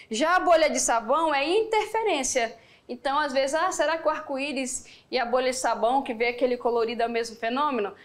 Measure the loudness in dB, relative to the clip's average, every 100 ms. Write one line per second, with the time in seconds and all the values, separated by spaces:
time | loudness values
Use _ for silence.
0 | -8 -2 2 2 6 6 6 2 0 0
1 | 2 0 2 0 2 0 2 0 0 0
2 | 0 0 0 0 -2 -4 -20 -20 -14 -8
3 | -2 -2 0 0 0 0 0 0 0 0
4 | -2 -2 -4 -6 -4 -4 -6 -8 -12 -20
5 | _ -4 0 0 0 0 -2 0 2 2
6 | 0 -2 -2 0 0 0 0 0 0 0
7 | -2 -2 -4 -6 -4 -2 0 -2 -4 -8